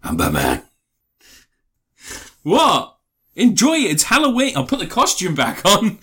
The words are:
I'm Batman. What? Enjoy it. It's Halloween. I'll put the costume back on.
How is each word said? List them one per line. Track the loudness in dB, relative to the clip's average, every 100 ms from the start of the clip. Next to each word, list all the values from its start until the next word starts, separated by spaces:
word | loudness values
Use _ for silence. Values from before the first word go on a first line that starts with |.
I'm | -8 -4
Batman. | -2 0 -2 -4 -6 _ _ _ _ _ _ -20 _ _ _ _ _ _ -18 -18 -18 _
What? | -2 2 4 2 -2 _ _ _ _ 2
Enjoy | 2 4 2 2
it. | 0
It's | 0
Halloween. | 0 0 2 0 0 -2
I'll | -4
put | -4
the | -6
costume | -2 0 0 -4 -2
back | -2 0 2
on. | 2 2 -4